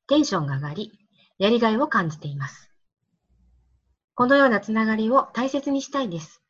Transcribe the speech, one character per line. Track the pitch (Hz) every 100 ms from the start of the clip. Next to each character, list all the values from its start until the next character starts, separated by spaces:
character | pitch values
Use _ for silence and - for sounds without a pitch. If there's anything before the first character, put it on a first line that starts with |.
| -
テ | 294
ン | -
シ | 180
ョ |
ン | 143
が | 135
上 |
が | 147
り、 | 175 - _ _ _ _ -
や | 202
り | 233
が | 226
い | 220
を | 240
感 | 214 160
じ | 156
て | 147
い | 143
ま | 135
す。 | - _ _ _ _ _ _ _ _ _ _ _ _ _ _ _
こ | - 247
の | 277
よ | 269
う |
な | 208
つ | 220
な | 220 220
が | 220
り | 220
を | 269 -
大 | 226 262
切 | 277 277
に | 277
し | -
た | 277
い | 233
で | 170
す。 | 156 _